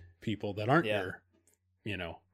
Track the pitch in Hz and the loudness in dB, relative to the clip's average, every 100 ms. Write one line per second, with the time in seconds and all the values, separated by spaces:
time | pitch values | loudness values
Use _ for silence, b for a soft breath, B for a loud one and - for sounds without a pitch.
0 | B B 117 101 104 101 110 160 113 104 | B B -4 -2 -2 -2 4 4 4 0
1 | 92 - _ _ _ _ _ _ 107 92 | -2 -8 _ _ _ _ _ _ -8 -6
2 | 82 - _ | -6 -10 _